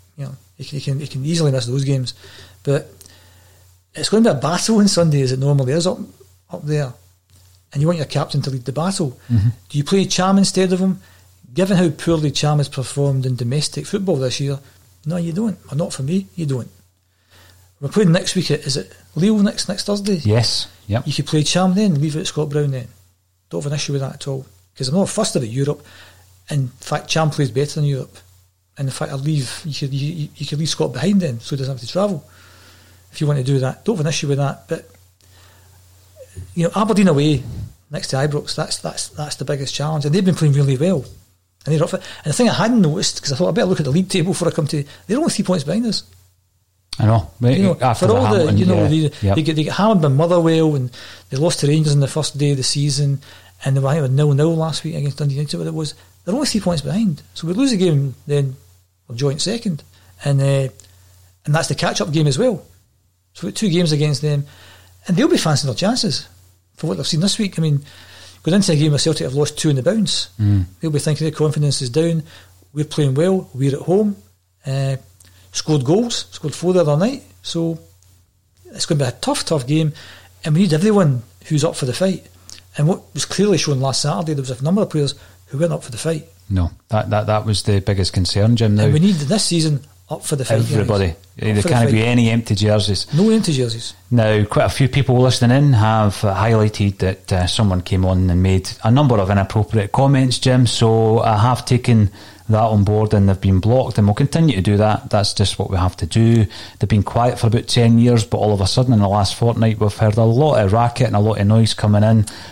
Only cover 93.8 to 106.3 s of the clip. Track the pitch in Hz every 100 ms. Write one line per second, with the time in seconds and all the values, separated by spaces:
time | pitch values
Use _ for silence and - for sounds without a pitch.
93.8 | - - - 120 110 107 101 123 110 -
94.8 | 135 143 131 123 127 117 120 131 147 117
95.8 | 110 110 104 - 107 95 110 113 107 -
96.8 | 101 95 92 - - 92 87 - 104 92
97.8 | - 95 92 92 92 87 92 92 - -
98.8 | 110 127 147 110 95 101 98 113 101 110
99.8 | 98 - 139 135 131 120 131 127 120 -
100.8 | 113 113 113 113 113 104 123 123 - 123
101.8 | 123 113 101 - - - - 107 110 107
102.8 | 101 107 107 104 98 92 95 95 104 127
103.8 | 123 - 104 104 143 165 165 95 95 101
104.8 | 107 104 - 107 101 - 98 - - 92
105.8 | 92 - 82 110 117